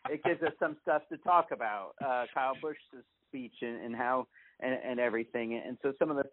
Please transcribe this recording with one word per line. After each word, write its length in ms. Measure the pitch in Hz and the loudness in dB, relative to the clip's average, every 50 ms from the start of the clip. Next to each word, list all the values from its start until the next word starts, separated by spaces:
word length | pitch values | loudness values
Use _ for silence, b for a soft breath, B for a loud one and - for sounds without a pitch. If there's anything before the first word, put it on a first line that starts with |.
| - 120 | -6 -4
It 120 | 147 156 - | -4 0 2
gives 200 | - 170 160 160 | 2 2 2 0
us 100 | 156 - - | -2 0 0
some 180 | 180 160 151 151 _ | -2 -2 -2 -2 _
stuff 200 | - 156 151 151 - | 2 2 2 0 -2
to 80 | 170 143 | -8 -4
talk 300 | - - 180 175 165 170 | 2 6 6 6 6 4
about, 420 | 147 120 123 110 104 104 98 85 - - 139 | 0 -4 -2 -2 -2 -4 -6 -8 -8 -6 -2
uh, 200 | 135 127 123 123 117 - | 0 0 0 0 -2 -2
Kyle 220 | 147 131 131 131 131 | 0 0 0 0 -2
Busch's 440 | - 156 151 - - _ - 131 120 _ _ _ _ _ | -4 -6 -8 -8 -12 _ -20 -20 -20 _ _ _ _ _
speech 260 | - 139 127 113 - - | -10 -10 -10 -10 -8 -6
and, 200 | - 120 117 110 82 | -6 -6 -4 -6 -6
and 120 | 120 117 | -6 -4
how, 320 | 117 127 120 127 127 123 b b b b b b b | 0 2 2 2 2 0 b b b b b b b
and, 180 | - 127 131 123 - | -2 -2 -2 -2 -2
and 140 | 127 127 120 | -2 0 2
everything. 600 | 123 120 107 113 113 - - 120 117 113 117 117 - | 2 2 2 0 -2 -2 -2 -4 -2 -2 -4 -4 -6
And 120 | - 127 113 | -6 -6 -4
so 120 | - 139 139 - | -2 -2 0 2
some 140 | 175 156 | 2 2
of 60 | 151 139 | 4 2
the 80 | 139 139 | 0 0